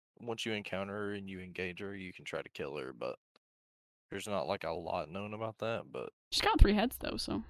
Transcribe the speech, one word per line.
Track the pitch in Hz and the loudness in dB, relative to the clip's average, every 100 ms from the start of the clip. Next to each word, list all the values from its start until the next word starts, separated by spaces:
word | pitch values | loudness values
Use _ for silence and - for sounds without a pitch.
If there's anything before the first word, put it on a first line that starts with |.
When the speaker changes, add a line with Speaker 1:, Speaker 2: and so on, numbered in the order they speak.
| _ - | _ -10
Speaker 1:
once | 117 113 | -6 -4
you | 117 | -2
encounter | 107 101 92 98 | -2 -2 -4 -2
her | 101 101 | -2 -2
and | 101 98 | -4 -6
you | 95 | -8
engage | 92 87 92 87 | -8 -4 -4 -4
her, | 101 101 | -8 -6
you | 92 | -10
can | - | -10
try | 73 78 | -6 -6
to | 71 | -6
kill | - 76 73 | -6 -4 -4
her, | 65 | -6
but | 62 62 - _ _ _ _ _ _ _ _ _ | -4 -6 -6 _ _ _ _ _ _ _ _ _
there's | 98 107 | -8 -2
not, | 98 71 | 0 0
like, | 98 | 0
a | 82 | -2
lot | 82 85 90 76 | -4 -2 -2 -4
known | 92 104 | -6 -6
about | 107 110 110 | -4 -6 -4
that, | 110 117 - | -2 -2 -4
but | - - - _ | -6 -8 -10 _
Speaker 2:
She's | - | 2
got | 403 381 | 4 10
three | 208 | 10
heads, | 208 233 - | 10 4 0
though, | - - | -2 -2
so, | - - 220 | -2 -2 -4